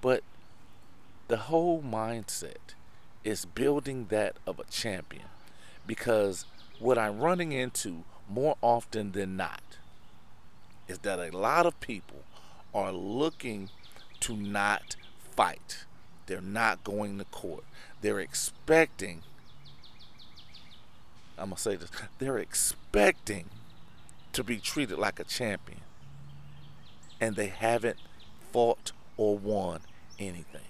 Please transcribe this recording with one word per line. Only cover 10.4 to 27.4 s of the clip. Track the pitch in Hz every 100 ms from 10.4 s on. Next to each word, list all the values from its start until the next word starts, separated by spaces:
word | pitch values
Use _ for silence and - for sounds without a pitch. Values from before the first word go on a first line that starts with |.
| - - - - -
is | 90
that | 101 92
a | 85 87
lot | 107 156 170
of | -
people | - 104 - 71 - - - - -
are | 104 98
looking | 95 95 117 156 - 131 104 95 - - - - -
to | - 110
not | 101 101 101 104 - - - - - -
fight. | 92 - - - - - - - -
They're | 92
not | 92 104 113 92
going | 107 101 104 98
to | 98
court. | - 92 76 - - - -
They're | 107 101
expecting, | 85 - - - - 160 160 - 95 85 - - - - - - - - - - - - - - - - - - - - - -
I'm | 98
gonna | 90
say | 113 95
this, | 85 - 104 -
they're | 131 123
expecting | 85 - - - - 208 208 - - 98 82 - - - - - - - -
to | -
be | 113 113
treated | - - 131 80
like | 104 -
a |
champion, | 82 - 117 95 - - - - - - - - - - - - - - - -
and | 113
they | 101